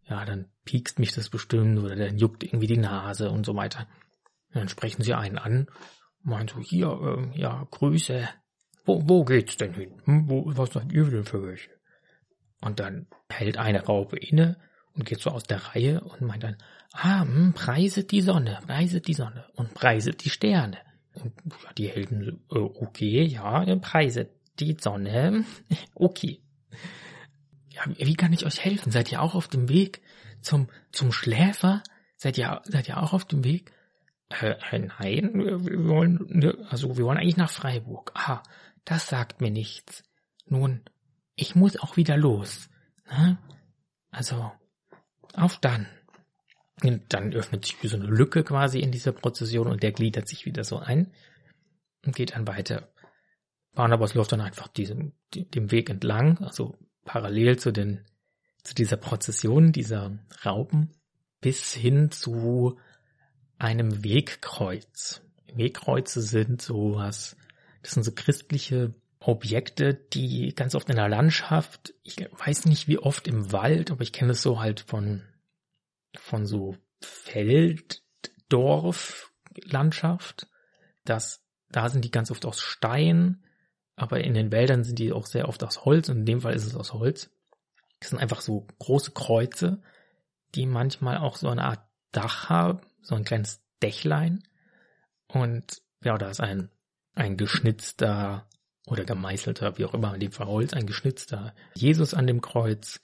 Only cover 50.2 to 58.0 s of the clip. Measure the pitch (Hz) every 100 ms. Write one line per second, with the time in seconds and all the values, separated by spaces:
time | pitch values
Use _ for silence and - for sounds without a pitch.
50.2 | - - - - 110 - - 131 185 -
51.2 | _ _ _ _ _ _ _ _ - 131
52.2 | 123 117 107 98 92 160 - _ - _
53.2 | _ _ _ _ _ - 117 117 107 123
54.2 | 104 113 98 - - - 98 110 151 _
55.2 | _ - - 127 104 117 113 98 117 107
56.2 | 143 170 202 - 120 - _ _ - 117
57.2 | 107 104 117 123 123 104 101 101